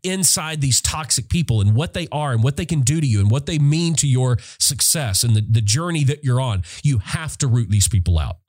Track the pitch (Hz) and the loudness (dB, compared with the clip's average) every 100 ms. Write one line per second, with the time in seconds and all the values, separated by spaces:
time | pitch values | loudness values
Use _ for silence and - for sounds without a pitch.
0 | 185 190 180 - 160 156 139 117 - 156 | -6 -2 0 0 -2 -2 0 0 0 -4
1 | 151 - 113 170 160 110 101 107 170 185 | -4 -4 -2 -2 0 2 2 2 0 -4
2 | 165 147 147 117 120 143 175 160 123 156 | -6 -4 -2 0 0 -2 -2 0 2 2
3 | 147 104 101 131 143 160 143 156 170 156 | 2 2 2 2 0 0 2 2 0 0
4 | 143 127 127 120 - - - 110 - 165 | 2 2 2 0 -4 -4 -4 0 0 0
5 | 127 90 120 107 104 113 104 120 175 165 | -2 0 2 2 2 2 2 0 0 0
6 | 139 147 135 123 131 98 87 - 147 127 | 0 0 0 0 0 -4 -6 -4 0 0
7 | - 170 160 - 131 120 101 101 95 98 | -2 -6 -6 -4 0 0 2 2 2 2
8 | 85 82 71 - | 2 0 0 -6